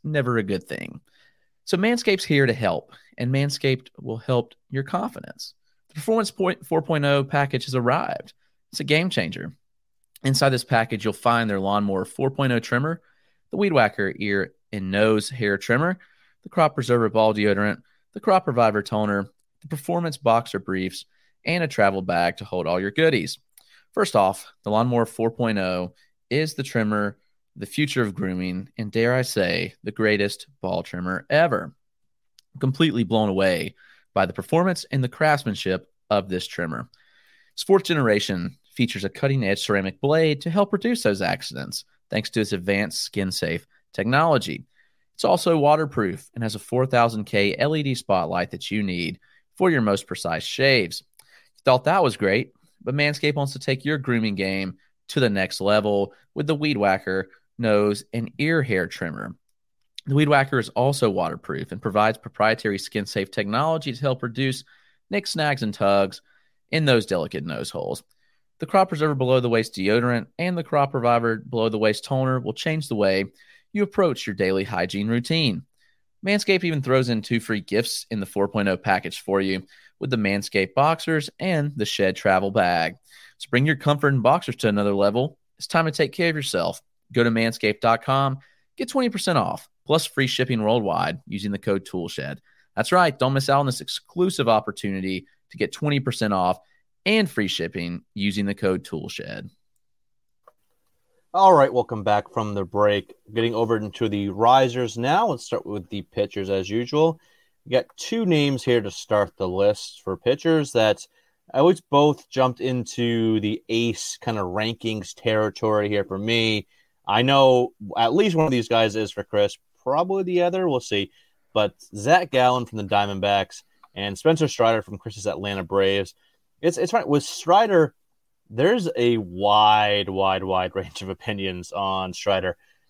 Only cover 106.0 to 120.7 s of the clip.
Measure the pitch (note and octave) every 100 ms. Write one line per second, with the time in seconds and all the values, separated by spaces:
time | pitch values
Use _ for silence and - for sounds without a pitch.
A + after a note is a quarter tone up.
106 | - - G2+ G2+ F#2+ G2 F2+ A2+ B2 D3
107 | E3 D#3+ _ _ _ _ - B2 - -
108 | - A3+ F#3+ D3+ C#3+ C3 C3 A#2+ G2+ -
109 | - G#2 F#2+ - F#2 F#2 G2+ G#2 - -
110 | F#2+ F2+ A#2+ C#3 E3 D#3+ C#3 A#2 G#2+ G2+
111 | - _ _ _ _ C3 E3+ F#3 - C#3+
112 | D3 D3 - C3 B2+ B2 B2+ B2+ A#2 -
113 | A#2+ A#2 A2+ A2 G#2 - - A#2 A#2 A2
114 | - - A#2+ A2 F2+ G2 A2 A#2 A2+ G#2+
115 | - - A2+ A2 G#2+ - A2 G#2+ G#2 G2+
116 | F#2+ F#2+ A2 A#2 A2+ G#2+ - _ _ _
117 | - G#2+ C3 C#3 C3 B2+ B2 _ G2+ A2
118 | A#2 E3 G#3+ D#3+ D3 B2+ A2 A2+ A2 A2
119 | G#2 - - G#2 G2+ - _ _ B2+ D3
120 | F3+ G3 F3+ F3+ F3 F#3 F3